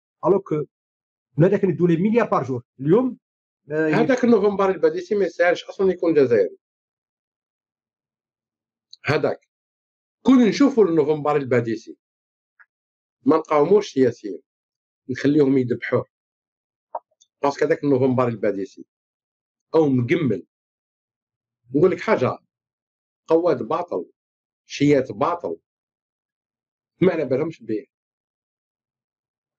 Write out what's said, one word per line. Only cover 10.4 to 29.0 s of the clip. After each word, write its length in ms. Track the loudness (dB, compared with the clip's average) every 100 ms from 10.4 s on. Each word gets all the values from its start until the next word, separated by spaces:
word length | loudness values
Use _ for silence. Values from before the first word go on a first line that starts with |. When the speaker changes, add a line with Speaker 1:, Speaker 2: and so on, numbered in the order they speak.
| 4
Speaker 2:
نشوفوا 360 | 4 2 4
النوفمبر 520 | 2 2 0 -2 -2 -2
الباديسي 600 | 0 -2 -2 -6 -10 -20 _ _ _ _ _ _ _ _ _ _ _ _ 0
ما 100 | 0
نقاوموش 560 | 0 0 2 2 0
سياسيين، 500 | 0 0 -2 -10 -14 _ _ _ _ _ _ -12
نخليهم 480 | -4 0 2 2 0
يذبحوه، 460 | -2 -6 -4 -4 -4 _ _ _ _ _ _ _ _ -16 -16 _ _ _
باسكو 220 | -4 -2
هذاك 200 | -2 0
النوفمبر 440 | 0 2 2 2 0
الباديسي 560 | -2 -4 -4 -8 -14 -20 _ _ _ _ _ _ _ _
او 140 | 0 2
مكمل. 580 | 0 0 -2 -2 -4 -8 _ _ _ _ _ _ _ _ _ _ _ _
نقول 160 | 0 0
لك 100 | 0
حاجه، 380 | -2 -2 -2 -4 _ _ _ _ _ _ _ _ -2
قواد 360 | 0 0 -2
باطل، 480 | -4 -6 -6 -10 -10 _ _ _ _ _
شيات 480 | _ -2 2 2 0
باطل، 440 | -4 -6 -4 -8 -10 _ _ _ _ _ _ _ _ _ _ _ _ _ _
ما 100 | 0
على 120 | 0
بالهمش 380 | -2 -4 -4 -8
بيه. 240 | -8 -8 -10 _ _ _ _ _ _ _ _ _ _ _